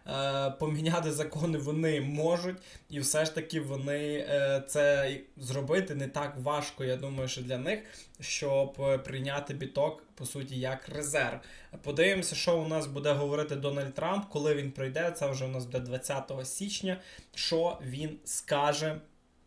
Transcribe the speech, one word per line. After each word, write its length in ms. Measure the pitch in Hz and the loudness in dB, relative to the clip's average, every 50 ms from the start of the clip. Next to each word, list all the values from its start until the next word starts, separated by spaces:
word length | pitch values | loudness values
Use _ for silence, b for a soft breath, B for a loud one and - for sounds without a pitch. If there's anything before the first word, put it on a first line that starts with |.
| B | B
е, 440 | - 135 135 139 139 139 139 135 135 | -6 -2 0 0 2 2 2 2 2
поміняти 600 | 131 - 156 156 151 151 156 165 170 170 160 156 | 0 0 0 0 2 2 2 4 4 4 2 2
закони 460 | 147 147 151 151 - 151 170 170 156 143 | 0 0 -2 -2 -2 -2 0 0 0 0
вони 420 | 135 147 151 160 165 160 156 139 | 0 0 0 2 2 2 2 2
можуть, 560 | 131 139 147 147 156 165 175 170 175 185 180 - B B B B B B | 0 0 0 2 2 4 2 2 0 -2 -6 -6 B B B B B B
і 100 | - 143 | -4 -2
все 240 | 135 - - 156 156 | 0 2 4 4 2
ж 100 | 156 - | 2 0
таки 260 | 160 - - 160 160 | -4 -4 -2 -2 -2
вони, 680 | 139 135 139 131 135 143 143 147 147 147 147 147 - - | -2 -2 -4 -2 -2 0 0 0 0 -2 -2 -2 0 2
е, 340 | 143 139 139 139 139 135 135 - | 2 4 4 4 2 2 0 0
це 480 | - 147 143 143 143 139 139 135 143 143 - - - | 2 4 6 6 6 6 4 2 -2 -4 -8 -14 -14
зробити 580 | 143 131 120 131 139 131 135 160 190 185 175 147 | -10 -6 -4 -4 -2 0 2 2 2 2 2 -2
не 140 | 139 139 - | -4 -4 -2
так 280 | - 147 143 139 143 131 | -2 -2 -4 -4 -4 -4
важко, 460 | 127 143 147 160 - - - - 135 | -2 0 0 0 -2 -4 -6 -4 -2
я 120 | 127 131 | -2 -2
думаю, 320 | 127 139 139 135 135 131 127 | -2 -4 -4 -4 -4 -4 -4
що 140 | - 135 | -4 -6
для 160 | 123 123 131 123 | -6 -4 -4 -2
них, 220 | 127 170 214 214 214 B B B B B B - | -2 -2 -2 -2 -4 B B B B B B -12
щоб, 560 | 147 - - - 151 139 139 139 139 135 - - | -6 -6 -4 -2 0 2 4 4 4 2 0 0
е, 180 | 139 139 135 131 | 2 2 2 2
прийняти 560 | 135 - 135 135 131 139 139 147 143 - 139 | 0 -2 -4 -4 -2 -2 -2 -2 -2 -4 -6
біток, 480 | 139 139 135 - 139 147 156 156 - - - - | -6 -6 -2 2 2 2 2 2 -2 -10 -18 -12
по 120 | - 131 | -8 -6
суті, 340 | - - 139 135 139 135 127 | -6 -6 -6 -6 -6 -4 -2
як 280 | 127 131 135 131 - - | -2 -2 -2 -4 -6 -8
резерв. 500 | - 147 147 139 151 147 127 120 117 - - B B B B B B - | -6 -4 -2 0 2 2 2 2 -2 -6 -10 B B B B B B -10
Подивимося, 540 | - 147 139 147 170 190 196 190 165 - 151 | -6 0 4 6 6 6 6 4 0 -2 -2
що 220 | - - 180 170 165 | 0 2 4 4 4
у 100 | 156 156 | 2 2
нас 180 | 160 156 143 | 0 0 0
буде 260 | 139 135 139 143 147 | -2 -4 0 2 2
говорити 440 | 143 139 147 139 143 147 151 - 143 | 4 4 2 2 2 0 0 0 -2
Дональд 380 | 135 135 139 143 143 139 135 131 | -2 -2 -2 -2 -2 -4 -4 -4
Трамп, 340 | - 156 170 190 202 202 - | -2 0 0 0 0 -2 -2
коли 260 | - 151 143 151 151 | -2 0 2 4 2
він 180 | 143 143 135 | 2 0 -2
прийде, 380 | 131 - 135 131 127 156 175 170 | -4 -4 -4 -2 -2 0 0 0
це 200 | 165 - 143 139 | 0 0 0 0
вже 140 | 135 135 135 | 0 -2 -2
у 40 | 131 | -4
нас 160 | 131 127 123 | -4 -4 -4
буде 160 | 123 123 127 | -4 -4 -4
двадцятого 640 | 123 123 127 127 - - 139 135 131 - 135 135 131 | -2 -2 -4 -4 -2 -2 -4 -4 -4 -6 -6 -6 -6
січня, 560 | - - - 196 202 - - - 185 180 185 B B B B B B B | -6 -4 -4 -4 -4 -4 -2 -2 -2 -2 -4 B B B B B B B
що 440 | - - - 165 160 170 175 - - | -4 0 2 2 4 4 2 0 -2
він 360 | 143 127 127 139 151 156 151 - - | -6 -8 -6 -4 -4 -6 -6 -8 -8
скаже, 760 | - - - - - 151 143 143 147 147 151 156 156 156 151 - - _ _ _ _ _ _ _ | -6 -4 -4 -2 0 2 4 4 4 4 2 0 -2 -2 -4 -10 -16 _ _ _ _ _ _ _